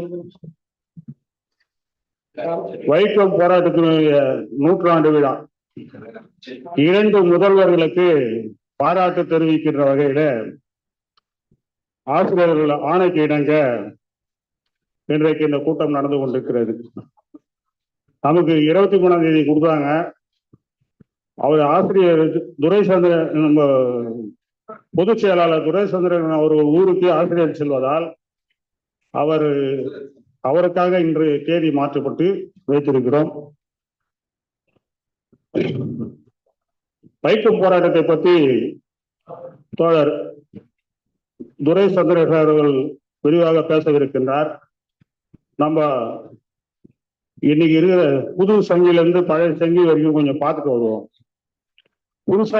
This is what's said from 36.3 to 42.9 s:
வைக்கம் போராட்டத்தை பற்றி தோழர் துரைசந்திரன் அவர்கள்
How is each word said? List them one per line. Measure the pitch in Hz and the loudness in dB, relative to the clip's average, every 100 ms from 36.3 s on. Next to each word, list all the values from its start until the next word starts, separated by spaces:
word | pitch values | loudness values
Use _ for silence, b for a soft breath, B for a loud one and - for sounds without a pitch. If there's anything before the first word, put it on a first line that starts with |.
| _ _ _ _ _ _ _ _ _ | _ _ _ _ _ _ _ _ _
வைக்கம் | 151 214 226 180 | -2 0 2 2
போராட்டத்தை | 185 180 170 165 | 2 2 2 2
பற்றி | 165 156 175 175 139 117 - - _ _ _ _ - - - - _ - | 0 0 2 4 4 0 -4 -10 _ _ _ _ -20 -20 -20 -20 _ -2
தோழர் | 165 165 147 147 - - _ - _ _ _ _ _ _ _ - - - | 0 2 0 -4 -10 -16 _ -20 _ _ _ _ _ _ _ -20 -20 -4
துரைசந்திரன் | 143 180 196 180 165 175 151 160 | 0 2 2 2 0 2 2 2
அவர்கள் | 156 151 147 135 151 | 2 2 2 0 -4